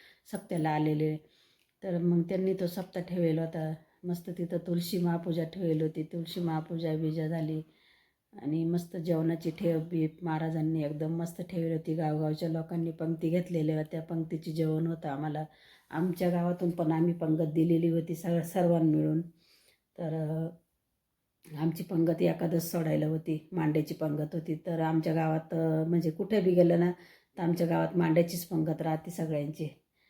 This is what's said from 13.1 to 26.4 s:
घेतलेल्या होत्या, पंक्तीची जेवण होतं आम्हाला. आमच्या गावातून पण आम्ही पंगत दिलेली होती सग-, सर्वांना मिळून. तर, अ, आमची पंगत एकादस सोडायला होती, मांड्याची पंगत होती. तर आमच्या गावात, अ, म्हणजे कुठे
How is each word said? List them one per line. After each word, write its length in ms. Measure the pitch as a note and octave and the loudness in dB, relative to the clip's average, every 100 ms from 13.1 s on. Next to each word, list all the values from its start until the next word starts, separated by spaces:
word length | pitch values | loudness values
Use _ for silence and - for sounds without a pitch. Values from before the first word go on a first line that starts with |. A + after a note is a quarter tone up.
| E3 E3 | -2 0
घेतलेल्या 480 | F3 F3 E3 D#3 D#3 | 0 0 0 2 0
होत्या, 240 | D#3 E3 | -2 -6
पंक्तीची 500 | D#3+ E3 D#3+ D#3+ E3+ | -4 -4 -4 -6 -4
जेवण 360 | D#3+ D#3 D#3 E3 | 0 0 2 0
होतं 220 | E3 D#3 | -2 -6
आम्हाला. 360 | C#3 D3+ D3+ D#3 - - - - | -4 -4 -4 -8 -14 -20 -20 -8
आमच्या 400 | D#3 F3+ F3 F3+ | -2 -2 0 0
गावातून 420 | F3 F3 F3+ F3 | 2 0 0 -2
पण 200 | F3 D#3+ | 0 2
आम्ही 220 | D#3+ E3+ | 4 2
पंगत 400 | E3+ D#3+ D#3+ D#3 | 2 0 2 2
दिलेली 340 | E3 E3+ E3 E3+ | 2 4 4 4
होती 280 | E3 E3 E3 | 0 -2 -6
सग-, 260 | F3 E3+ | -2 0
सर्वांना 560 | E3 F#3+ F3 E3+ D#3+ D#3 | 0 2 4 6 4 4
मिळून. 240 | D#3 D#3+ E3+ - _ _ _ _ _ - | 2 0 -2 -12 _ _ _ _ _ -8
तर, 160 | D#3+ | -6
अ, 420 | D#3+ D#3 D#3+ E3 F3 _ _ _ _ _ _ _ _ - D3 | -4 -2 -4 -4 -8 _ _ _ _ _ _ _ _ -14 -2
आमची 240 | E3 E3 | -2 0
पंगत 380 | - E3 E3 E3 | -2 2 2 4
एकादस 500 | F3 E3 E3 E3 E3 | 2 2 0 0 0
सोडायला 360 | E3+ D#3 D3+ D#3 | 0 2 2 2
होती, 400 | D#3+ D#3+ D#3 - | 0 -2 -4 -4
मांड्याची 420 | F3+ D#3 D#3 D3+ | -2 2 2 0
पंगत 340 | E3 D#3 D3 D3+ | -2 -2 -2 -2
होती. 220 | E3 E3 D#3 | -4 -4 -6
तर 240 | F3+ E3 | -4 -2
आमच्या 340 | D#3+ D#3+ D#3+ | 2 2 2
गावात, 400 | D#3+ D#3+ D#3+ - | 2 2 0 -2
अ, 300 | E3 D#3+ D#3 E3 | 0 2 2 2
म्हणजे 240 | F3 E3 | 2 2
कुठे 300 | D#3+ F#3+ G#3+ | -2 0 2